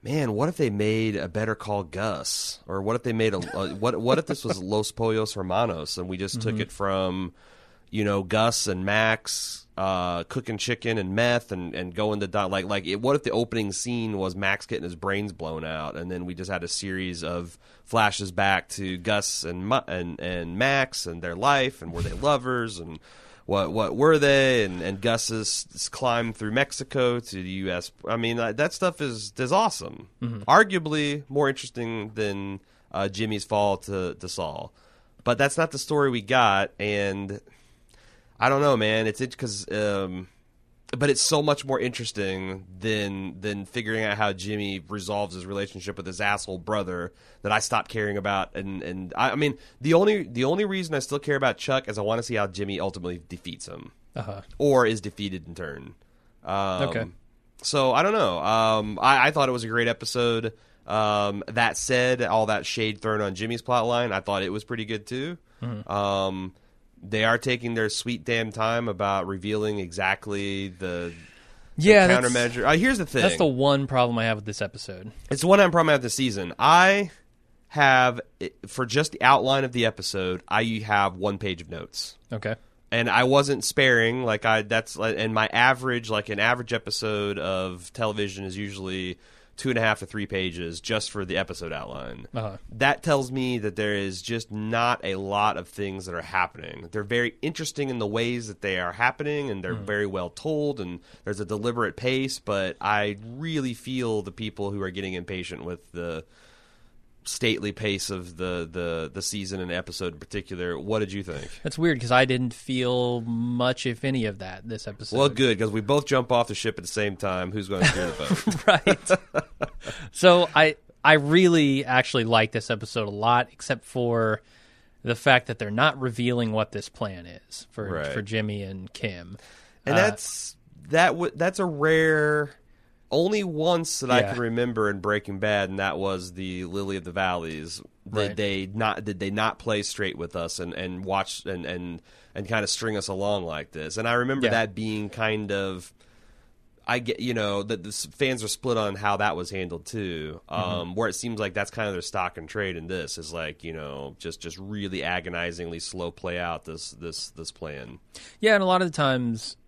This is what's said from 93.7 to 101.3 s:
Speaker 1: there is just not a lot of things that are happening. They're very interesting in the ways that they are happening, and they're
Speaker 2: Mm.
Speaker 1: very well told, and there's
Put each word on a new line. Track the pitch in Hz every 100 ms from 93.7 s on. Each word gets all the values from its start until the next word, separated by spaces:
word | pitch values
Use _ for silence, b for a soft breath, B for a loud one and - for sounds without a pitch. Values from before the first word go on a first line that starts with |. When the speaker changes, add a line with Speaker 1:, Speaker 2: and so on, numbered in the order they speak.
| 92
Speaker 1:
there | 104
is | 104 98 92
just | 101 117 -
not | 107 107 117 120 120
a | 95 95
lot | 98 101 104 95
of | 90
things | - 101 95 92
that | 85
are |
happening. | 80 95 90 - 80 76 85
They're | 107
very | 104 120 120 -
interesting | 151 160 156 - 139
in | 123
the | 104
ways | 110 117 120 110
that | 98
they | 101 92
are | 90
happening, | 87 123 - 147 147 139
and | 98
they're | 92 90
Speaker 2:
Mm. |
Speaker 1:
very | 98 104 104
well | 95 87
told, | - 156 156 147 135
and | 92 87 b b
there's | -